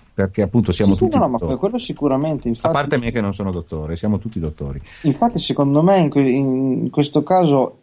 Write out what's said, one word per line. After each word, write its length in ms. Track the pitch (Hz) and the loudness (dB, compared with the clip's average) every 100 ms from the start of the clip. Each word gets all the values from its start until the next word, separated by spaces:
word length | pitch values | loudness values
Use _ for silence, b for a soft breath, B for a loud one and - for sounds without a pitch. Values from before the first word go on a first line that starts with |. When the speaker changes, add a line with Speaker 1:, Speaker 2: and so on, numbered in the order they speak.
| _ - | _ -4
Speaker 1:
perché 260 | 98 101 | -2 0
appunto 300 | 98 120 - | 0 2 2
siamo 220 | - 101 92 | 2 2 2
Speaker 2:
Sì, 20 | |
sì, 60 | 120 | 2
Speaker 1:
tutti 120 | 104 | 2
Speaker 2:
no, 80 | 147 | 0
no, 40 | |
ma 80 | 120 | 0
Speaker 1:
dottori. 220 | 82 127 | -2 -2
Speaker 2:
que-, 100 | 202 | -2
quello 80 | 240 | -4
sicuramente, 640 | - - 143 131 156 147 120 | -6 -4 -2 0 -2 -4 -4
infatti 200 | 113 160 | -2 0
Speaker 1:
A 40 | |
parte 260 | 143 139 139 | 0 0 -2
me 140 | 117 | -2
che 100 | 117 | -2
non 140 | 101 92 | -2 -4
sono 160 | 98 | -4
dottore, 440 | 87 80 80 76 85 | -6 -6 -8 -6 -4
siamo 220 | 107 98 | -2 -2
tutti 220 | - 95 | -4 -6
dottori. 420 | 80 - 71 67 B B | -6 -6 -10 -10 B B
Speaker 2:
Infatti, 340 | 151 135 240 175 | -2 0 0 -2
secondo 460 | - - 139 143 | -4 0 2 4
me, 160 | 170 196 | 4 4
in 100 | 151 | 4
que-, 180 | 143 135 | 2 2
in, 180 | 131 135 131 135 127 123 | 2 0 0 0 -2 -2
in 40 | |
questo 320 | 147 147 151 | -2 0 0
caso, 600 | 147 185 170 139 127 - | 2 2 4 4 2 -4